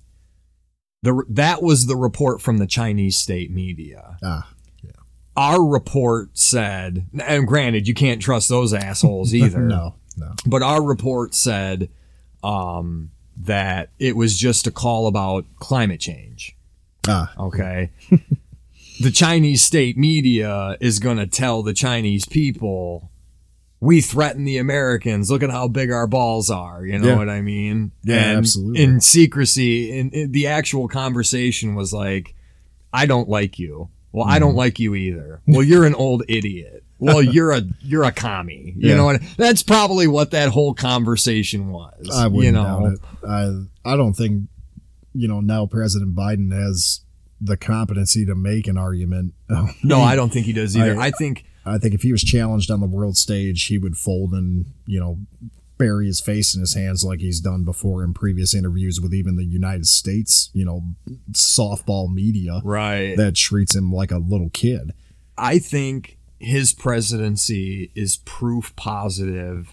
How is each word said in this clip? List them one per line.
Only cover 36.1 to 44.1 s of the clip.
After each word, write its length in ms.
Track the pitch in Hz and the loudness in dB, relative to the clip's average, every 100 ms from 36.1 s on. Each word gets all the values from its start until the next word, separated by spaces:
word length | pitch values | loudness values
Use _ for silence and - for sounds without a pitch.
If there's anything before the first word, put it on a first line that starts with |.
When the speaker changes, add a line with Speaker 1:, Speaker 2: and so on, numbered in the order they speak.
| 123 120 | 0 0
Speaker 1:
idiot." 540 | 113 101 90 76 - - - | -2 -2 -6 -12 -20 -20 -4
Well, 220 | 139 151 | 4 6
you're 280 | 131 143 165 | 6 6 4
a, 100 | 139 92 - | 2 -2 -8
you're 240 | 135 156 | -4 0
a 80 | 135 | 0
commie. 640 | - 120 98 85 69 73 90 | 0 -6 -6 -8 -12 -12 0
You 140 | 147 | 4
Speaker 2:
Yeah. 60 | 147 | 6
Speaker 1:
know 80 | |
what? 160 | 143 139 - - | 6 2 -2 0
That's 260 | 240 226 | 4 4
probably 440 | - 214 208 190 165 | 4 4 4 4 4
what 240 | 147 147 | 4 2
that 180 | 156 143 | 2 2
whole 240 | 117 143 | 2 0
conversation 960 | 131 127 123 117 117 - 110 101 104 98 | 0 -2 0 0 0 2 0 -2 -4 -6
was, 380 | 87 82 - 90 | -10 -14 -16 -6
Speaker 2:
I 160 | 131 117 | 0 2
wouldn't 160 | 120 | 4
Speaker 1:
you 80 | 127 | 6
know? 100 | 92 | 4
Speaker 2:
doubt 280 | 92 95 104 | 2 2 0
it. 760 | 98 - - - 104 101 95 95 - | 0 -6 -14 -6 -2 -2 -4 -8 -12
I, 80 | 120 | -2
I 40 | 139 | 2
don't 180 | 123 | 2